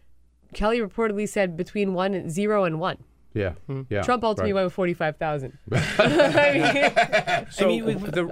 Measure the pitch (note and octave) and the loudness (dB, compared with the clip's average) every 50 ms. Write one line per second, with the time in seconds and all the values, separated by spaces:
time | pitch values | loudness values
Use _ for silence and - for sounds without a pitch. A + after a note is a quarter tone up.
0 | _ - - - _ _ _ _ _ _ - - G#3 G#3+ A#3 A#3+ A3 F#3 - A#3 | _ -20 -20 -20 _ _ _ _ _ _ -6 -2 0 0 2 0 -2 -2 -2 -2
1 | A3+ A3+ G3+ G3+ G#3+ F#3+ - G#3 G3 F3+ E3 D#3+ F3+ - - G#3 G3+ G3 F#3 F3 | -2 -2 -2 -2 -4 -2 0 0 -2 0 -2 -6 -8 -4 -2 -2 0 0 0 0
2 | F#3 G3 G3+ F3+ - E3+ D3+ F#3 G#3 G#3 G#3+ G3+ F#3+ E3+ D#3+ D#3 F3 F#3 C#3+ - | 0 0 -2 -2 -4 -4 -4 -2 0 2 2 2 2 0 0 -2 -2 -4 -4 -6
3 | - - _ _ - - - G#2+ G2 F#2 E2 - - - C#3 C3+ C3+ - G2+ G2 | -12 -20 _ _ -20 -8 -4 -2 -2 -2 -4 -6 -10 -10 -10 -10 -6 -4 -4 -2
4 | - - B3 A#3 A#3 A3 G#3+ G3+ F#3+ G#3 G3 G3 F#3+ F3+ - - F#3 F3 E3+ - | 0 0 0 0 0 0 0 0 0 0 0 0 0 -2 -2 -2 -2 -2 -2 -2
5 | E3 D#3 D3+ - E3 D#3 D3+ D3 C3 B2+ - - - - G#2 - D3+ - - - | -4 -4 -4 -4 -4 -4 -4 -4 -6 -10 -12 -16 -8 -2 -2 -2 0 0 2 2
6 | G#3+ - D4 E4+ C#4+ - D4+ D4 D4 C#4+ C#4+ - - - - C#4 C#4+ C4+ - - | 4 4 4 4 4 4 4 4 4 4 4 4 2 2 4 4 2 4 4 2
7 | A#3 - - G#3+ - - F3+ E3+ - - - - G3 G3+ A3+ A3+ A3+ A3 A3 F#3+ | 2 2 2 0 0 0 -2 -4 -4 -6 -2 0 2 2 2 2 0 -2 -2 -2
8 | G3+ G#3 - F3+ F3 E3+ | -4 -4 -2 -2 -2 -2